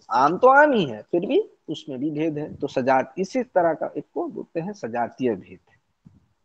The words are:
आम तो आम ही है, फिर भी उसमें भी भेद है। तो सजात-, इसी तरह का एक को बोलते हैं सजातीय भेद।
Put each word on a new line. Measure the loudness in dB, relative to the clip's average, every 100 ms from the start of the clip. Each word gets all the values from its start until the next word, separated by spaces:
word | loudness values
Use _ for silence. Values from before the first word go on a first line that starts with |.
| -4
आम | 2 2 4
तो | 6
आम | 8 6
ही | 4
है, | 0 -4
फिर | -4 -4 0
भी | 0 0 _ -12
उसमें | -12 -10 -6
भी | -6
भेद | -2 -4 -4
है। | -8
तो | -8 -6
सजात-, | -2 2 2 0 -6
इसी | -4 -4
तरह | -2 0 2
का | 0 -6 -8
एक | -10
को | -8 -8
बोलते | -8 -10 -8
हैं | -8
सजातीय | -10 -8 -4 -6 -2 -2
भेद। | -2 -8 -20 _ _ _ _ -20 _ _ _